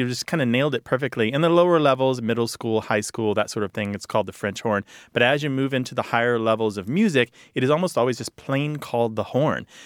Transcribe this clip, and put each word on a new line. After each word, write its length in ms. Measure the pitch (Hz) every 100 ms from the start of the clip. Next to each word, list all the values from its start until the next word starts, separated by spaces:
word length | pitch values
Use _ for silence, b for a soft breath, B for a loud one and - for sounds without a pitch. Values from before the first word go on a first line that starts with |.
just 200 | 123 123 -
kinda 200 | 165 123
nailed 300 | 120 147 127
it 80 |
perfectly. 480 | - 131 135 - 110
In 80 | 139
the 80 | 165
lower 320 | 170 180 170
levels, 420 | 147 131 131 127
middle 240 | 117 117 117
school, 360 | - 117 110
high 180 | - 107
school, 340 | 104 - 107
that 160 | 101 -
sort 140 | -
of 80 | 101
thing, 220 | - 101 101
it's 100 | -
called 200 | 110 95
the 60 |
French 280 | - 104 101
horn. 220 | 117 101 B B B
But 100 | 117
as 180 | 120 147
you 80 | 147
move 240 | 131 135
into 220 | 131 127 123
the 60 |
higher 360 | 107 120 120 120
levels 380 | 110 110 110 101
of 100 | 95
music, 440 | 160 220 139 120 b b
it 120 | -
is 60 | 127
almost 280 | 151 180 -
always 200 | 123 120
just 180 | 113 -
plain 400 | - 135 147 151
called 400 | - 120 117 110
the 80 |
horn. 420 | 101 127 147 69 - B